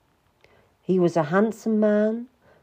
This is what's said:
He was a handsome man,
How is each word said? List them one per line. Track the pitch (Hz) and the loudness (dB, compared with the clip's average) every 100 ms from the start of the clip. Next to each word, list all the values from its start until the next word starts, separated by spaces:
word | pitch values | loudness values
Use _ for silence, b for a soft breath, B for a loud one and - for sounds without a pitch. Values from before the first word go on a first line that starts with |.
| _ _ _ _ b b b b | _ _ _ _ b b b b
He | - 185 | -2 0
was | 170 170 | 2 0
a | 147 190 | 0 0
handsome | 220 - 226 214 | 0 -2 -4 0
man, | 214 208 214 233 247 _ b b | 2 2 0 -4 -12 _ b b